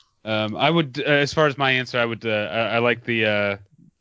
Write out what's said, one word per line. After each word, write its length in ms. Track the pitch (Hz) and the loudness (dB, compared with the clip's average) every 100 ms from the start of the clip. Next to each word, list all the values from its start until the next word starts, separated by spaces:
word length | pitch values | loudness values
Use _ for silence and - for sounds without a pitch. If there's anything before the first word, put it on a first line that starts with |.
| _ _ 110 | _ _ -4
Um, 300 | 107 107 104 | -2 -2 0
I 120 | 139 | 0
would, 300 | 170 147 131 | 2 0 -2
uh, 100 | 135 | 0
as 240 | 143 143 | 2 2
far 140 | - 151 | 2 2
as 100 | 135 | 2
my 140 | 135 | 0
answer, 260 | 131 120 123 | 0 -2 -2
I 80 | 117 | -2
would, 200 | 110 117 | -2 -2
uh, 240 | 107 104 | -2 -2
I, 80 | 107 | -2
I 180 | 110 117 | 0 2
like 260 | 120 120 120 | 2 0 -2
the, 200 | 117 110 | 0 2
uh, 320 | 104 101 98 - _ - _ | 0 -2 -4 -10 _ -20 _